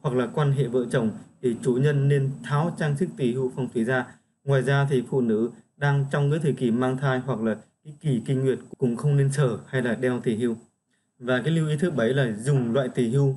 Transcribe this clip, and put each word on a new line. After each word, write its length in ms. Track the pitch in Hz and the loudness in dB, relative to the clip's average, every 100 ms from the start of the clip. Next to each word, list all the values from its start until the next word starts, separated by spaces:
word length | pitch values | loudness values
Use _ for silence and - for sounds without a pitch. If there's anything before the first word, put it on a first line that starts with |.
hoặc 140 | 147 | -2
là 120 | 123 117 | -2 0
quan 260 | 156 143 | 0 2
hệ 160 | 135 120 | 2 0
vợ 180 | 127 117 | 0 0
chồng 200 | 135 110 98 - _ | 0 0 -2 -10 _
thì 140 | 127 113 | -2 -2
chủ 120 | 123 | 0
nhân 340 | 120 147 143 139 | 2 2 2 2
nên 220 | 143 135 139 | 2 0 -4
tháo 340 | - 147 170 160 | -4 -2 0 -2
trang 180 | 156 143 | -2 0
sức 120 | 175 - | -2 -2
tỳ 180 | 127 | -2
hưu 180 | 127 131 127 | 0 -2 -4
phong 120 | 127 | -4
thủy 160 | 120 | -2
ra. 220 | 113 131 120 - _ _ | 0 0 -2 -10 _ _
Ngoài 180 | 139 135 | 0 0
ra 240 | 123 139 139 | 2 2 2
thì 140 | 131 117 | 0 0
phụ 100 | 139 | 0
nữ 300 | 120 107 117 - _ _ | 2 2 0 -4 _ _
đang 280 | 143 143 135 | 0 0 0
trong 200 | 147 143 | 0 0
cái 100 | 160 | 0
thời 100 | 156 | 0
kỳ 180 | 123 123 | 0 0
mang 260 | 113 127 131 | 2 0 0
thai 220 | 139 127 | 0 -2
hoặc 220 | 135 113 | -2 -2
là 160 | 110 107 - _ | -2 -4 -8 _
cái 100 | 151 147 | -20 -8
kỳ 220 | 151 117 127 | -2 -2 0
kinh 180 | 131 | 0
nguyệt 140 | 131 117 - - | 0 -2 -6 -4
cũng 180 | 123 117 | -2 0
không 200 | 147 143 | 2 2
nên 160 | 139 | 2
sờ 260 | 139 131 107 - | 2 0 -2 -4
hay 160 | 131 | -4
là 120 | 120 | -2
đeo 260 | 107 127 123 | 0 0 -2
tỳ 160 | 120 107 | -2 -2
hưu. 200 | 123 113 - _ _ _ _ _ | -2 -4 -10 _ _ _ _ _
Và 240 | 120 123 | -4 -2
cái 100 | 117 | 0
lưu 160 | 165 156 | 0 0
ý 80 | 151 | 0
thứ 140 | 180 | 0
bảy 240 | 135 113 | 0 2
là 180 | 135 123 | 2 0
dùng 400 | 104 123 139 117 | 0 0 0 2
loại 160 | 123 127 | 0 0
tỳ 200 | - 120 | 0 0
hưu 260 | 135 139 | 2 0